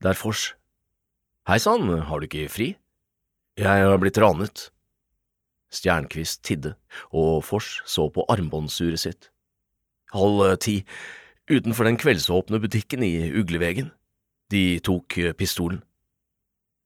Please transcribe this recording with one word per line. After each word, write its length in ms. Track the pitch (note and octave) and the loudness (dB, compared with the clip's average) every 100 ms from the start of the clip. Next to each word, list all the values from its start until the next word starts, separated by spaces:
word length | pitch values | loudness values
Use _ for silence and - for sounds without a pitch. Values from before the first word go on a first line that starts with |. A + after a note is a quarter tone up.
det 140 | F#2+ | -2
er 40 | F#2 | 0
Fors." 360 | A2 G#2+ - - _ _ _ _ _ _ _ _ | -2 -4 -6 -10 _ _ _ _ _ _ _ _
"Hei 140 | - G#2+ | 0 2
sann, 300 | G#3 A#3 A2+ E2 D#2+ | 4 2 2 -2 -2
har 120 | D2+ | -6
du 80 | D2+ | -6
ikke 200 | D#2 D2 | -8 -8
fri?" 220 | - C3+ - _ _ _ _ _ _ _ - | -4 -6 -6 _ _ _ _ _ _ _ -2
"Jeg 240 | G2 G2+ | 2 4
har 160 | G2 F#2+ | 6 4
blitt 180 | G2 A2 | 4 4
ranet." 480 | G#2+ D#2+ G#2 - - _ _ _ _ _ _ _ _ _ _ | 4 4 -4 -8 -18 _ _ _ _ _ _ _ _ _ _
Stjernquist 640 | - F#2 E2 C#2 D#2 D#2+ - - | -4 0 0 -2 -8 -8 -8 -6
tidde, 300 | D#2+ D2 - _ - - | -6 -6 -12 _ -20 -4
og 320 | D#2+ D#2+ D#2 | 0 2 2
Fors 380 | - G#2 - - - | 0 -4 -4 -12 -6
så 160 | F2 D2+ | -2 -2
på 160 | F#2 - | -2 0
armbåndsuret 720 | G#2+ D#2+ D#2 D2+ - E2+ E2 | 0 -2 -4 -6 -4 -2 -2
sitt. 260 | - - _ _ _ _ _ _ _ _ _ | -6 -10 _ _ _ _ _ _ _ _ _
"Halv, 260 | G2+ G2+ G2+ F#2+ | 2 2 4 4
eh, 100 | F#2 | 2
ti, 200 | - G2+ - - - - - _ - | 0 -2 -4 -14 -18 -20 -20 _ 0
utenfor 400 | C3+ A#2 A2+ A2+ | 0 0 2 2
den 80 | A#2 | 2
kveldsåpne 640 | D3+ F#2 - F2+ F#2 G#2+ | 2 2 2 0 0 -2
butikken 400 | G#2+ A2 - B2+ | -2 -2 -4 -2
i 260 | G#2 E2+ E2 | -2 0 -2
Uglevegen. 560 | E2+ F2+ E2 E2+ G2 C#3+ - _ _ _ _ - | -2 -2 0 -2 -2 -8 -12 _ _ _ _ -2
De 280 | G2+ F2+ E2+ | 2 2 2
tok, 380 | - F2+ - - | 0 -2 -2 -4
eh, 160 | E2+ | -2
pistolen." 480 | - F#2 - E2+ F#2 - _ _ _ _ _ _ _ _ _ | -2 -4 -2 -4 -6 -12 _ _ _ _ _ _ _ _ _